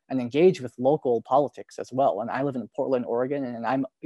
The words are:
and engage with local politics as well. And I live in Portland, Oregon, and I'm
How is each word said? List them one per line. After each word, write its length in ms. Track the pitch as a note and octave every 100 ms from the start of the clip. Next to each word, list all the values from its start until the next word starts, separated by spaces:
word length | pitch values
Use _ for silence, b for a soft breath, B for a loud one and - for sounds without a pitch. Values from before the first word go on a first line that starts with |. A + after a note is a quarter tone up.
| -
and 120 | C3
engage 400 | A#2+ C#3 F#3 F3+
with 120 | B2+ -
local 440 | B2+ D3+ C3 A#2
politics 540 | - C3+ C#3 - - -
as 140 | G#2
well. 300 | B2+ C3 F2
And 100 | A2+
I 100 | A#2
live 140 | C#3+ B2+
in 140 | G#2+
Portland, 300 | - C3 B2+ A#2+
Oregon, 380 | A#2 B2+ C#3+
and 220 | B2+ A#2 A2+
I'm 200 | C3+ B2+ _